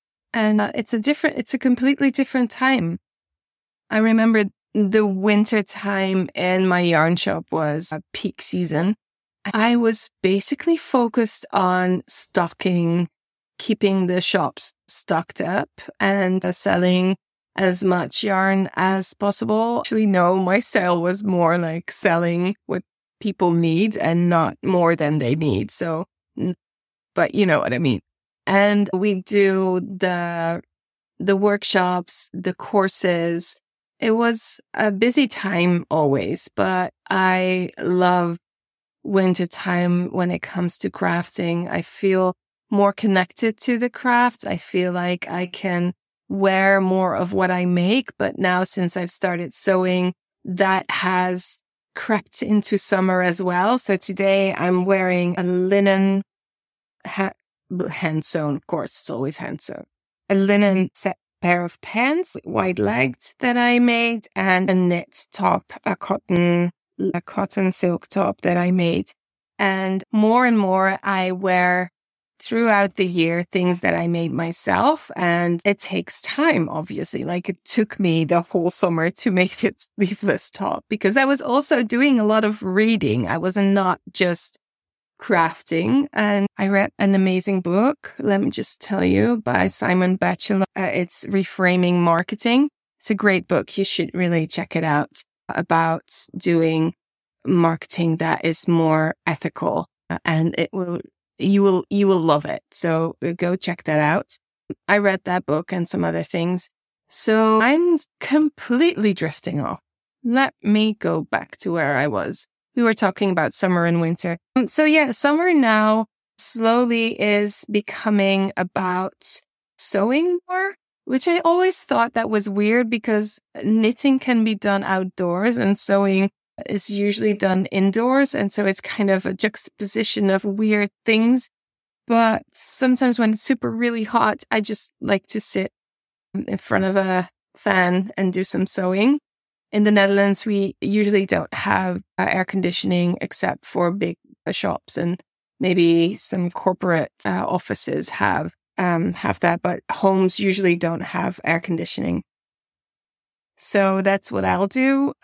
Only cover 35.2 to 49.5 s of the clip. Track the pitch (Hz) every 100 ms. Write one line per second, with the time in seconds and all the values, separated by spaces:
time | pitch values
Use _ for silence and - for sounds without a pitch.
35.2 | 254 - 196 175 175 175 - 160 147 135
36.2 | 90 170 - - 190 185 180 - - 190
37.2 | 185 185 185 185 180 - - 180 180 180
38.2 | 175 170 _ _ _ _ _ _ - 196
39.2 | 185 180 175 - 185 175 175 175 180 185
40.2 | 180 175 - 175 175 - 185 - 180 170
41.2 | - - 170 170 175 170 - - 196 185
42.2 | 185 - _ _ - 202 202 - 220 190
43.2 | 180 - 226 214 - 240 247 - 254 240
44.2 | 247 - - 180 - 185 180 175 175 180
45.2 | - 175 180 - 190 175 180 - _ _
46.2 | - 196 196 190 196 196 185 185 185 104
47.2 | 180 190 185 180 180 175 180 262 - -
48.2 | 196 - 185 180 185 196 175 185 175 -
49.2 | 185 175 160